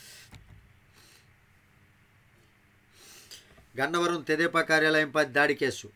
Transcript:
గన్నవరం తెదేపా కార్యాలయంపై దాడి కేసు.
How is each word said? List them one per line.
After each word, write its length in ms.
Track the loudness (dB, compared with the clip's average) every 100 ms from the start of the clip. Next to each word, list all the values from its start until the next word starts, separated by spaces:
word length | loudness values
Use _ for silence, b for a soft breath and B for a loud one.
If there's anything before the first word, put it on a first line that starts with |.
| B B B -20 -20 -20 -20 _ _ B B B B _ _ _ _ _ _ _ _ _ _ _ _ _ _ _ _ -20 -20 -20 -20 -20 -20 -20 _ -6
గన్నవరం 400 | -2 0 0 -2
తెదేపా 400 | -2 0 2 0
కార్యాలయంపై 640 | 2 2 4 2 0 -2
దాడి 300 | 0 2 0
కేసు. 340 | 2 -2 -4 -14